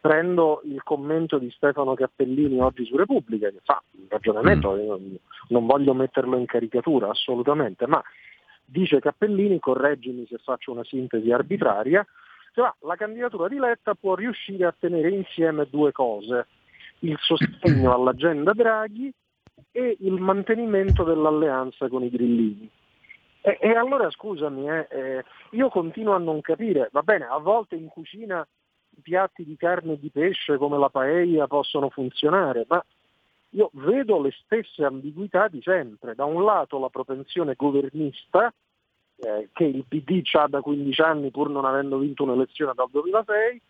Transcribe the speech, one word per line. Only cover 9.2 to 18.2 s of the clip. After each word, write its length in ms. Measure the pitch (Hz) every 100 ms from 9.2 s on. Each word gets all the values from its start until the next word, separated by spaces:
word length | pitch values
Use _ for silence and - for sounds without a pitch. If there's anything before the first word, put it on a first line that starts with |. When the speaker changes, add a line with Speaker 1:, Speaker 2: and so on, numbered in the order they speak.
| 208 196 202 175
Speaker 1:
correggimi 680 | 139 127 139 143 123 123 117
se 80 | 117
faccio 280 | - 123 -
una 120 | 117
sintesi 480 | 117 135 127 113 113
arbitraria, 760 | 120 - 196 135 101 117 180 202 _ - - -
cioè, 180 | - 240 -
la 160 | 151 175
candidatura 520 | 214 226 240 202 170
di 100 | 277
Letta 360 | 254 233 -
può 200 | 202 190
riuscire 520 | 185 233 214 - 196 180
a 80 | -
tenere 300 | 175 170 160
insieme 600 | 196 185 - 165 151 143
due 200 | 143 147
cose, 580 | 135 127 104 107 123 117 _ _ _ - _
il 180 | 170 151
sostegno 760 | - 160 156 - 175 135 131
<clears throat> 20 | 123
all'agenda 560 | 127 127